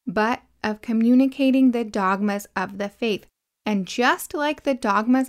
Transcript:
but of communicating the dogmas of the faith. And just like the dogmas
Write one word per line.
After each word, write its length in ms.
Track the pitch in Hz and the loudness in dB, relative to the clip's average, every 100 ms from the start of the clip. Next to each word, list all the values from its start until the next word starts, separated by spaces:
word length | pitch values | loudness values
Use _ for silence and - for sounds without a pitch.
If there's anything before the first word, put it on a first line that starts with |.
| - | -6
but 340 | 180 214 - _ _ | -2 -2 -2 _ _
of 160 | 214 214 | -6 -6
communicating 920 | - 226 233 254 269 262 269 262 262 | -4 0 4 4 4 2 2 4 4
the 120 | 233 | 2
dogmas 640 | 226 208 190 196 208 202 - - | -2 -2 0 0 0 -4 -6 -6
of 220 | 185 196 | -6 -6
the 100 | 202 | -8
faith. 380 | - 233 190 - _ _ _ | -4 -4 -4 -8 _ _ _
And 220 | - 208 180 | -4 -2 -2
just 480 | - 247 359 - | 0 0 0 -4
like 300 | 339 294 294 | -4 -4 -2
the 100 | - | -4
dogmas 540 | 254 220 196 220 254 | -2 0 0 2 0